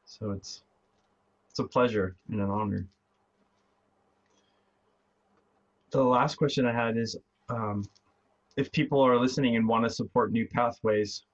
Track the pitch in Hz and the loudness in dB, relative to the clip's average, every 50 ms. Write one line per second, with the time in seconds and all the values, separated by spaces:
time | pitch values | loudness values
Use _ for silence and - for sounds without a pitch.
0 | _ - - - 110 104 98 98 - - - - _ _ _ _ _ _ _ _ | _ -20 -16 -10 -8 -6 -6 -8 -8 -14 -18 -18 _ _ _ _ _ _ _ _
1 | _ _ _ _ _ _ _ _ _ _ _ - 127 - - 131 123 123 110 104 | _ _ _ _ _ _ _ _ _ _ _ -8 -8 -2 2 2 2 2 2 0
2 | 95 92 92 _ _ - 110 104 101 98 98 104 107 101 98 98 95 90 _ _ | -2 -2 -6 _ _ -8 -6 -4 -2 -2 -2 -2 -2 -2 -4 -4 -6 -8 _ _
3 | _ _ _ _ _ _ _ _ _ _ _ _ _ _ _ _ _ _ _ _ | _ _ _ _ _ _ _ _ _ _ _ _ _ _ _ _ _ _ _ _
4 | _ _ _ _ _ _ _ _ _ _ _ _ _ _ _ _ _ _ _ _ | _ _ _ _ _ _ _ _ _ _ _ _ _ _ _ _ _ _ _ _
5 | _ _ _ _ _ _ _ _ _ _ _ _ _ _ _ _ _ _ - 139 | _ _ _ _ _ _ _ _ _ _ _ _ _ _ _ _ _ _ 0 2
6 | 135 123 127 123 135 151 - - 156 143 - 143 127 120 117 120 117 117 113 117 | 4 4 4 4 2 2 0 0 -2 0 2 0 0 0 0 0 -2 0 0 -2
7 | 113 107 - - _ _ _ _ _ - 123 117 110 104 104 101 101 - _ _ | -4 -4 -6 -12 _ _ _ _ _ -8 -6 -4 -4 -4 -4 -4 -6 -8 _ _
8 | _ _ _ _ _ _ _ _ _ _ _ - 135 - - 160 147 - 143 139 | _ _ _ _ _ _ _ _ _ _ _ -4 -4 -2 0 -2 0 2 2 4
9 | 135 127 123 120 123 127 - - 139 123 117 113 113 110 113 113 117 117 - - | 6 6 6 4 2 0 0 0 0 2 2 2 2 2 2 2 2 0 -2 -4
10 | 110 98 _ 123 117 101 110 113 113 - - 123 120 120 117 - - 110 107 104 | -8 -2 _ 0 0 2 0 -2 -2 -2 0 0 0 0 -2 -2 0 0 2 2
11 | 104 101 - - _ _ | 0 -2 -6 -14 _ _